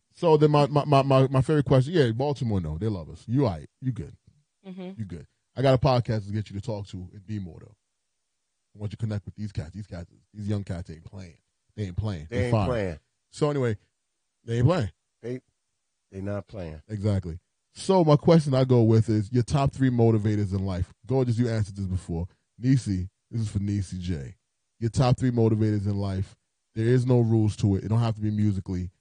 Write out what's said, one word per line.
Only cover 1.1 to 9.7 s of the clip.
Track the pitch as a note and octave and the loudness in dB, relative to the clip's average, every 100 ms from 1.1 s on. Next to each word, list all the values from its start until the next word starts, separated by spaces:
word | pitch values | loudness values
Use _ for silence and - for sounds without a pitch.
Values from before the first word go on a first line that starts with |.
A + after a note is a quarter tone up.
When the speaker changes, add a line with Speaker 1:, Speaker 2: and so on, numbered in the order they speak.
| C3+ C3 | 4 4
Speaker 1:
my | C3+ | 2
favorite | C3+ D3+ - | 2 2 4
question, | C3+ B2+ | 4 4
yeah, | F3+ B2 | 2 2
Baltimore, | A2+ D3 - A#2+ G2 | 0 -2 -2 -2 -2
no, | D#2+ D#2 | -2 -4
they | A2 | -4
love | F#2+ D2 | -6 -10
us. | D2+ - | -14 -4
You | B2+ B2+ | 0 0
all | |
right. | D#2+ - _ | -2 -10 _
You | C3 | -8
good. | G2+ D2 - _ _ _ _ G3 | -6 -8 -16 _ _ _ _ -18
Speaker 2:
Mm-hmm. | F#3 F3+ G3 | -14 -14 -12
Speaker 1:
You | |
good. | G2 E2+ - _ _ - | -12 -14 -18 _ _ 0
I | |
got | C3 | 2
a | C3 | 4
podcast | C#3+ B2 A#2 A2 G2+ | 4 0 0 -4 -4
to | |
get | G#2+ G#2 | -6 -6
you | G2+ | -10
to | A#2+ | -8
talk | G#2 G2+ | -10 -10
to | F#2 F2+ | -14 -16
and | G#2 | -16
be | F#2 G#2+ | -12 -10
more, | F2+ D2+ | -10 -14
though. | - _ _ _ _ _ _ _ _ _ _ | -20 _ _ _ _ _ _ _ _ _ _
I | G2+ | -12
want | G#2 | -12
you | F#2+ | -8
to | |
connect | A2 G#2 | -6 -6
with | - - | -10 -12
these | G#2 | -10
cats. | - D#2+ | -10 -10